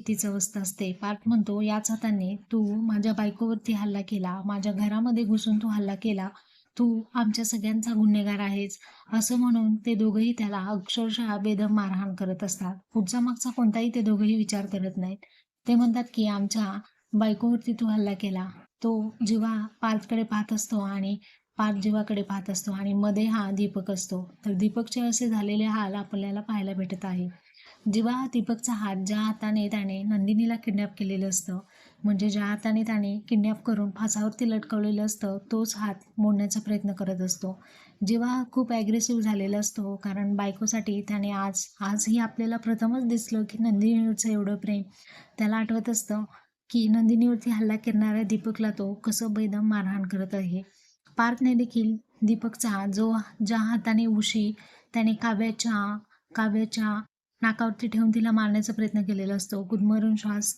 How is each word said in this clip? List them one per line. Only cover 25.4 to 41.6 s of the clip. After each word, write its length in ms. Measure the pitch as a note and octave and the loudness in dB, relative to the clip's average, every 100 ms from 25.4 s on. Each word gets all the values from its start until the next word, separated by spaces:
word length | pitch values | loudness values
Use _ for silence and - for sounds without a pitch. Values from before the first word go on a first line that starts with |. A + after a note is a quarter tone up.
| G3+ G#3 | 0 0
हाल 300 | G#3+ G#3+ G3 | 0 0 -2
आपल्याला 460 | G3+ G3+ G3+ G3 G3+ | -4 -6 -6 -4 -6
पाहायला 320 | G#3 G#3+ G3 | -4 -4 -4
भेटत 320 | F#3+ F#3 F#3 | -4 -4 -6
आहे. 240 | F#3+ F#3 F3+ - _ _ - - A3 | -4 -4 -4 -8 _ _ -20 -6 -2
जीवा 200 | G#3 A3+ | 2 2
हा 140 | B3+ C4 | 0 0
दीपकचा 460 | B3 F#3+ A3+ - | 0 0 -2 -2
हात 240 | A3 G#3 F#3+ F#3+ | -2 -2 -2 -2
ज्या 120 | G#3 | 0
हाताने 500 | A3 A3 G#3+ G#3+ G3+ | 0 -2 0 0 0
त्याने 340 | G#3 G3 F#3+ | -2 -2 -4
नंदिनीला 540 | G3+ G#3 G3 G#3+ A#3 A3+ | 0 2 2 2 2 0
किडनॅप 340 | A3 G3 G#3 - | -2 -2 -2 -4
केलेलं 300 | G3 F#3+ G3 | -4 -2 -2
असतं, 300 | F#3 - F#3 - - - _ | -2 -4 -8 -10 -20 -20 _
म्हणजे 260 | G#3 G3+ G#3 | 0 2 2
ज्या 140 | G#3 | 0
हाताने 380 | G3+ G#3 A3 A3 | -2 -2 0 0
त्याने 360 | A3 G#3+ G3+ G#3 | 2 0 0 -4
किडनॅप 440 | - A3 G#3 G#3+ | 0 2 2 0
करून 280 | - G#3 G3+ | 0 0 -2
फासावरती 600 | F#3+ G#3+ G#3 G#3+ G#3+ A#3 | -2 -2 0 -2 0 0
लटकवलेलं 540 | A3 - G#3+ G#3 G#3 | 0 -2 -2 0 0
असतं, 340 | G#3+ - G3+ G3 - | -2 -2 -4 -6 -4
तोच 240 | A3 A3+ G#3 | -2 -2 -2
हात 180 | G#3 G3 - - | -6 -6 -8 0
मोडण्याचा 420 | G#3+ G3+ G3+ G#3+ | 2 4 2 -2
प्रयत्न 320 | G#3 G#3 G3+ | -2 -2 -2
करत 280 | F#3 F#3+ F#3 | -4 -4 -2
असतो. 420 | F#3 - F#3 F#3+ - - - - G3+ | -4 -4 -8 -10 -16 -20 -20 -4 0
जीवा 200 | A#3 A#3+ | 0 0
हा 180 | B3+ B3 | -2 -2
खूप 200 | C4 A#3+ | -2 0
ॲग्रेसिव्ह 480 | A#3 G#3+ A3+ A3+ A#3 | 0 0 0 2 0
झालेला 380 | G#3+ G3+ G3 G#3 | 0 0 0 -2
असतो, 380 | G#3 - G3+ G3 | -2 -4 -6 -6
कारण 400 | G#3 G3 G3+ G3+ | -6 -4 -2 -2
बायकोसाठी 640 | G3+ G3 G#3+ A3+ G#3+ G3+ | -2 -2 -2 -2 -2 -4
त्याने 280 | G3+ G#3 G3+ | -2 -2 -2
आज, 340 | G3+ G3 G3 | -2 -4 -4